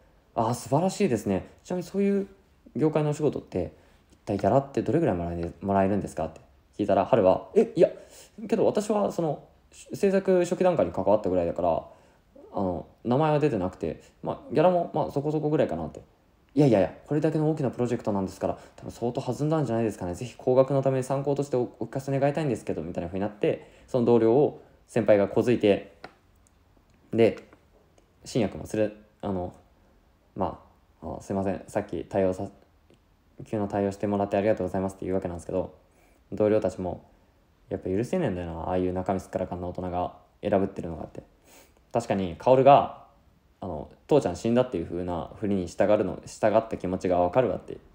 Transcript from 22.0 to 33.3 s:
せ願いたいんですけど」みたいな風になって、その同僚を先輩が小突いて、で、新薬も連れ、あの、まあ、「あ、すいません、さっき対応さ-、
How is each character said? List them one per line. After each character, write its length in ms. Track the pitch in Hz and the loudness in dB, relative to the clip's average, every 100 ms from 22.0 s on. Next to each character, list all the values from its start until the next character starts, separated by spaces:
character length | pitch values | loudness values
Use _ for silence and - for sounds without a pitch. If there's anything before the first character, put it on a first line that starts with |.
せ 180 | 135 135 | -4 0
願 100 | 139 | 0
い 40 | |
た 80 | 143 | 0
い 40 | 151 | -2
ん 40 | |
で 60 | 110 | -4
す 100 | - | -4
け 80 | |
ど」 80 | 87 | -6
み 100 | 80 | -6
た 80 | 87 | -6
い 20 | |
な 40 | 87 | -6
風 120 | 95 | -4
に 20 | |
な 60 | 104 | -6
っ 40 | |
て、 380 | - 165 - - - - | -2 -2 -2 -6 -20 -6
そ 120 | 131 | 0
の 60 | 117 | 4
同 140 | 120 | 6
僚 140 | 113 | 6
を 280 | 123 147 - - _ _ | 4 4 0 -16 _ _
先 180 | 127 117 | 0 4
輩 120 | 104 | 6
が 100 | 98 | 4
小 140 | - | 2
突 120 | 113 | 2
い 60 | 113 | 4
て、 360 | 107 95 - - - _ _ _ _ _ _ _ _ _ _ | 4 2 0 -18 -20 _ _ _ _ _ _ _ _ _ _
で、 240 | 113 110 - - - _ _ _ _ _ _ - | 4 4 2 -8 -20 _ _ _ _ _ _ -6
新 160 | 135 | -2
薬 160 | 101 - | -2 -4
も 80 | 90 | -6
連 180 | 107 107 | -2 -2
れ、 60 | - - _ | -2 -20 _
あ 100 | 101 | -6
の、 220 | 92 90 - _ _ _ _ _ _ _ - | -4 -6 -10 _ _ _ _ _ _ _ -6
ま 240 | 90 - - _ _ _ | -6 -6 -18 _ _ _
あ、 60 | 80 - | -12 -10
「あ、 20 | |
す 100 | - | -6
い 40 | 98 | -4
ま 80 | |
せ 80 | 95 | -2
ん、 120 | 92 - | -4 -6
さ 140 | 110 | -6
っ 40 | 101 | -6
き 200 | 85 - | -8 -4
対 200 | 101 95 | 0 0
応 80 | |
さ-、 120 | 92 98 - _ _ _ _ _ _ _ | 0 -6 -12 _ _ _ _ _ _ _